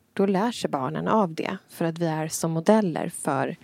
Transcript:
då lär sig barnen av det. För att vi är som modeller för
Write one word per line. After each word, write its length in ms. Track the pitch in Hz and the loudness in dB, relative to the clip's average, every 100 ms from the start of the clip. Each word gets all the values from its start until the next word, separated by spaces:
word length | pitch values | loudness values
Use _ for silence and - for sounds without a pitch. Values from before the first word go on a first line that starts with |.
| _ - | _ 0
då 100 | 196 | 2
lär 260 | 185 233 | 2 0
sig 180 | - 180 | -2 -2
barnen 380 | 143 131 156 170 | -2 -2 -2 2
av 260 | 220 185 | 2 2
det. 240 | 156 - 196 - | 0 -6 -6 -8
För 160 | - 165 | -4 -2
att 120 | 165 | 0
vi 80 | 170 | -2
är 220 | 156 156 | -2 -4
som 240 | - 165 | -4 -2
modeller 580 | 160 165 220 196 151 - | 0 4 4 4 -2 -6
för 460 | - - 135 135 170 | -6 -2 -2 -2 -6